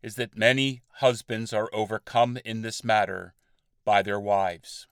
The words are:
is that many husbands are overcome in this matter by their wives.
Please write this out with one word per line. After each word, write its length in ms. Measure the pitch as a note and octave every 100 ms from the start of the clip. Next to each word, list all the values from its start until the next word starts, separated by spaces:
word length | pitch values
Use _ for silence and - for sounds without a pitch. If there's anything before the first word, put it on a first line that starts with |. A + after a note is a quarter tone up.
is 140 | A#2 G#2+
that 200 | A2+ A2
many 460 | A2 C3 C3+ B2 _
husbands 600 | - C3 A#2 - A2 A2+
are 160 | G#2+ A2
overcome 680 | G#2+ G#2 A2 - A#2 A#2+ B2
in 200 | A2+ A2+
this 200 | A2 -
matter 520 | A#2+ A2 G2 F#2 F2+ _ _ _ _ _ -
by 160 | G2+
their 180 | G2 G2+
wives. 680 | G2+ G2 F#2+ E2+ - - -